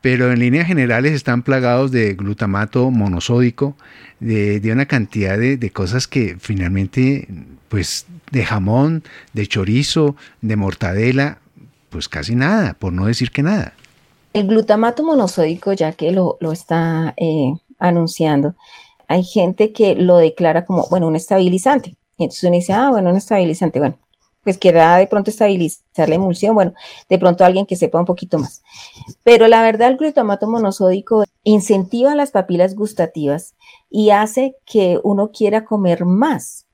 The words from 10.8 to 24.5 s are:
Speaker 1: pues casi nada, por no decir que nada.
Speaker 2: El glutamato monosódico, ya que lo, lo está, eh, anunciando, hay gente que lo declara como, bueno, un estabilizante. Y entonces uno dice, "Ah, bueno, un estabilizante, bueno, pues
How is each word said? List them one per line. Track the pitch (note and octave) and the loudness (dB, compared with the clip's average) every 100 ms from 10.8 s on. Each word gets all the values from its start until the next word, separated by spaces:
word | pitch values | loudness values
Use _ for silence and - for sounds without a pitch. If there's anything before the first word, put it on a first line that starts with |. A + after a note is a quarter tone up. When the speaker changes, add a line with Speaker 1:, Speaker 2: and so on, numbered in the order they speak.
| F#2+ F#2+ A#2 C3 C#3+ - _ _ - _ _ | -6 -2 0 0 -2 -6 _ _ -20 _ _
Speaker 1:
pues | E2 - | -14 -10
casi | D#2 D2+ A#2+ | -10 -4 -2
nada, | C#3 A3 D3+ | 0 0 -2
por | F2 G2 | -4 -6
no | F2 G2 | -2 -2
decir | A#2+ A#2+ | -2 -4
que | - | -2
nada. | D3 G#3 - _ _ _ _ _ _ | -2 -2 -6 _ _ _ _ _ _
Speaker 2:
El | G#3 G3 | -4 0
glutamato | A3 A3 G#3+ A3+ A#3+ | 0 2 0 0 -2
monosódico, | D#4+ D4 F#3+ - D#3+ E3+ - | 0 0 0 0 -2 -2 -4
ya | G3 D#3 | -2 -2
que | D#3+ D#3 | -2 -2
lo, | F#3+ F3+ - | 0 0 -2
lo | E3 | -6
está, | E3 - E3 E3 D#3+ D#3+ - | -8 -4 -2 0 -2 -4 -4
eh, | E3 D#3 C3 D#3 _ _ | -2 0 -2 -4 _ _
anunciando, | F3+ E3+ E3 - D#3+ C#3+ D3 - _ - _ _ _ | 0 0 -2 -2 0 2 0 -6 _ -20 _ _ _
hay | F3+ | -2
gente | F3+ G#3+ F3 F#3 A3 | 0 0 0 0 -2
que | G#3+ G#3 - | 2 0 2
lo | F3+ F3 | 4 6
declara | D#3+ D#3+ E3+ D#3+ | 4 2 0 0
como, | E3+ F3+ - | -2 -4 0
bueno, | F#3 E3 | 0 0
un | D#3+ | -2
estabilizante. | - G3 F3+ F#3 C4 C#4 - - _ _ | 0 0 2 0 0 0 -4 -20 _ _
Y | |
entonces | E3+ - | -8 -2
uno | F3+ | 0
dice, | F3 F3 | 0 0
"Ah, | G3 C#4 | 0 2
bueno, | A#3+ F3+ | 2 0
un | F#3 | 0
estabilizante, | - G3+ F3 F#3 E3+ C3+ | 0 0 0 -2 -2 -2
bueno, | C#3+ - _ _ _ _ | -2 -4 _ _ _ _
pues | - | -6